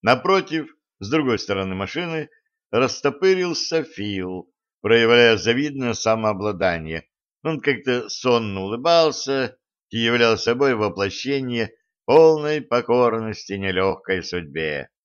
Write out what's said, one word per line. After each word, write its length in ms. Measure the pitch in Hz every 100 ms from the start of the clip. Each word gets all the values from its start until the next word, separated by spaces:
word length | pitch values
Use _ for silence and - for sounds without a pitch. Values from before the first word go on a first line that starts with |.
Напротив, 720 | - 127 - 190 - 160 139 _ _ _
с 100 | 98
другой 300 | 151 135 110
стороны 340 | - 98 95
машины, 560 | 92 98 151 175 165 147 _ _ _ _
растопырился 1120 | 113 135 - 147 139 190 190 180 156 - 165
Фил, 680 | 143 - 104 98 92 92 - _ _ _
проявляя 560 | 107 113 117 120 120 113
завидное 580 | 104 120 151 135 123
самообладание. 1120 | 107 110 113 110 98 104 95 92 85 80 80 - _ _ _
Он 180 | 151 156
как-то 480 | 143 123 110 123 117
сонно 520 | - 131 120 110 95
улыбался 1000 | 95 117 147 170 160 135 - 135 123 - _ _ _
и 40 | 117
являл 380 | 117 117 117 110
собой 380 | - 120 139
воплощение 1000 | 117 104 92 98 - 127 139 131 120 110 _ _ _
полной 560 | - 139 160 156 147 151
покорности 920 | 127 120 117 123 120 113 110 104 -
нелегкой 720 | 98 95 92 95 78 - 95
судьбе. 680 | 82 90 80 71 80 71 65 _